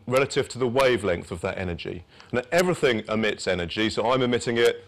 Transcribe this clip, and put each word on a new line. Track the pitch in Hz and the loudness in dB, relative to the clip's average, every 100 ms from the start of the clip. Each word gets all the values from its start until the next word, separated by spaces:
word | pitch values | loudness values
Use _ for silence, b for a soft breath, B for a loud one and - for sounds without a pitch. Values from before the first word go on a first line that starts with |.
| - | -2
relative | 127 139 139 120 | 0 2 -2 -4
to | 120 | -2
the | 127 | 0
wavelength | 120 131 117 98 87 - | 2 4 2 0 -2 -4
of | 90 | -6
that | 98 92 | -6 -4
energy. | 92 85 95 92 - B B | -6 -6 -8 -12 -14 B B
Now, | 120 - | -4 0
everything | 175 180 160 139 110 107 | 0 2 2 2 0 -2
emits | 110 107 - - | -2 0 -2 -2
energy, | 95 85 107 110 | -2 -2 -2 -2
so | 117 110 | 0 0
I'm | 131 | 2
emitting | 123 120 127 117 | 2 0 0 4
it, | 117 - | 4 2